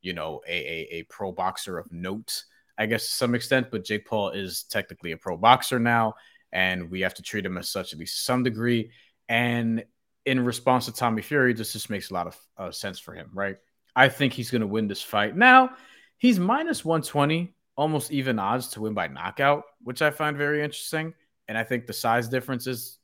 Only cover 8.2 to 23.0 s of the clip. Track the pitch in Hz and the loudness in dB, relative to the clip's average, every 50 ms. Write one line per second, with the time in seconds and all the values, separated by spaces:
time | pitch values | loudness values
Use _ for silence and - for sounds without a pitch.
8.2 | - - 123 127 127 131 120 107 113 120 120 113 110 117 - _ _ _ _ _ | -2 0 0 2 2 0 -2 0 0 2 2 0 0 -4 -10 _ _ _ _ _
9.2 | _ - 117 117 120 120 120 120 117 113 113 113 - _ _ _ _ _ _ _ | _ -2 0 2 2 2 0 0 0 0 -2 -2 -4 _ _ _ _ _ _ _
10.2 | _ 135 131 131 123 123 113 - - 131 127 127 123 - 110 - - 120 113 110 | _ 0 0 2 0 0 -2 0 2 2 2 2 2 -2 -4 0 0 0 0 0
11.2 | 101 - 147 147 131 123 120 110 110 - - 110 - - 107 98 92 - 95 90 | -4 0 2 4 4 4 2 0 -4 -6 -6 -8 -8 -6 -6 -6 -6 -6 -4 -4
12.2 | 87 85 - - - _ _ - 95 87 82 - - 101 95 95 - - 87 90 | -4 -6 -8 -16 -20 _ _ -12 -12 -10 -10 -8 -8 -8 -10 -10 -14 -16 -16 -16
13.2 | 85 - 92 95 98 98 98 - _ _ _ _ _ _ _ 127 131 135 - - | -16 -12 -6 -4 -4 -4 -4 -8 _ _ _ _ _ _ _ 6 6 6 6 2
14.2 | 143 131 - - 120 - - 120 110 101 101 110 110 101 101 - - - - 104 | 0 0 0 -2 -6 -2 0 0 0 0 0 0 0 -2 -4 -6 -8 -2 0 0
15.2 | 104 107 - 170 226 254 254 262 262 254 254 - - - - - - _ _ _ | 0 2 2 6 8 10 10 10 8 6 0 -12 -20 -20 -20 -20 -20 _ _ _
16.2 | - 247 240 185 180 185 233 285 320 339 294 - - 160 165 160 151 - - 147 | 4 4 6 6 4 2 2 0 0 -2 -4 -4 0 0 0 2 0 0 2 2
17.2 | 143 147 156 165 175 175 _ _ _ _ _ - 143 160 156 147 147 - 156 139 | 4 4 2 0 -2 -6 _ _ _ _ _ -2 0 0 0 0 -2 -2 -2 -2
18.2 | 131 131 123 107 95 98 113 127 123 - - 107 107 110 107 101 87 78 67 67 | 0 0 0 0 0 0 0 -2 -2 -6 -8 -6 -6 -4 -2 -2 -4 -4 -4 -6
19.2 | 82 92 - - 139 143 147 147 - - _ _ - 120 127 - 160 151 147 - | -8 -8 -2 2 4 4 4 4 0 -12 _ _ -12 -10 -4 2 2 0 2 2
20.2 | 156 151 147 143 147 147 151 147 147 151 151 - - - - 156 156 165 165 _ | -2 -2 -2 -2 -2 0 0 0 -2 -4 -6 -8 -10 -6 -4 -4 -6 -6 -10 _
21.2 | _ _ _ _ _ - 107 110 113 - 127 120 117 - 104 - - 120 113 120 | _ _ _ _ _ -6 -4 -4 -2 -2 -2 -4 -4 -6 -10 -2 0 2 2 2
22.2 | 120 113 127 131 120 - 135 120 - 131 127 117 - - - _ | 2 0 -2 -2 -2 -2 -6 -6 -4 -6 -6 -6 -8 -14 -16 _